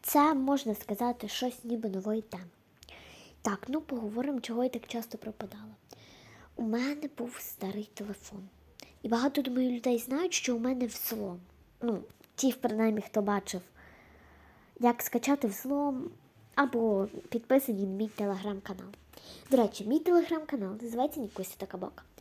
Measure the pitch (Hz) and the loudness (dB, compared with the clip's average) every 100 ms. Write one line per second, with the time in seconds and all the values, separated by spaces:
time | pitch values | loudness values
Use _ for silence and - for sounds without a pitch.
0 | - 294 294 285 262 277 226 208 - 202 | 4 6 6 4 4 2 0 -4 -4 -2
1 | 247 240 208 - 247 240 233 233 220 190 | 0 -2 -6 -2 -2 -4 -4 -2 -2 -2
2 | 202 220 214 180 175 _ _ _ - - | 0 -2 -4 -12 -12 _ _ _ -20 -20
3 | - - - - 220 196 - 302 302 247 | -20 -20 -20 -4 -4 -2 -4 -6 -4 -6
4 | 214 226 277 262 247 233 247 240 - 233 | -4 -4 -2 -4 -4 -2 -2 -2 -8 -8
5 | 226 214 226 208 214 208 214 220 _ - | -8 -10 -12 -10 -12 -12 -16 -20 _ -20
6 | - - - - - - 226 226 262 294 | -20 -20 -20 -20 -16 -4 0 0 0 -2
7 | 294 - 240 - - - 196 196 208 - | -6 -6 -8 -8 -12 -8 -6 -6 -8 -10
8 | 208 196 - 202 190 - - - - - | -10 -10 -12 -16 -16 -20 -20 -20 -20 -10
9 | - 233 269 285 262 247 254 240 254 240 | -2 2 4 2 2 2 2 2 2 2
10 | 240 269 359 - - 233 240 262 240 - | 0 0 0 0 0 0 0 0 -2 -2
11 | - 220 196 175 180 - - _ 240 202 | -4 -4 -4 -6 -14 -20 -20 _ 0 0
12 | - - - - 262 240 233 220 226 214 | -4 -20 -16 2 2 4 0 4 4 4
13 | - 214 208 202 - 180 - - - - | 0 0 2 0 0 -8 -8 -20 -20 -20
14 | - - - - - - - - 240 240 | -20 -20 -20 -20 -20 -20 -20 2 4 4
15 | - 240 254 277 226 190 254 285 285 254 | 0 0 2 2 2 -2 -2 0 2 0
16 | 339 - - - - - 277 240 226 196 | -6 -12 -20 -20 -4 0 2 4 4 2
17 | 196 - - 233 - 269 269 202 196 190 | 0 -4 -4 -6 4 4 4 -2 -2 -2
18 | 214 - 202 190 202 196 - 190 190 - | -4 -2 -2 -2 -4 -6 -8 -12 -12 -18
19 | - - - - - 262 214 - 208 302 | -20 -20 -20 -20 4 4 4 0 0 2
20 | 320 349 339 320 311 269 190 214 233 233 | 6 6 6 -2 -2 -4 -4 -6 -6 -2
21 | 285 294 208 - 185 - 196 185 185 - | -2 -2 -8 -8 -10 -10 -10 -8 -8 -10
22 | - - | -20 -20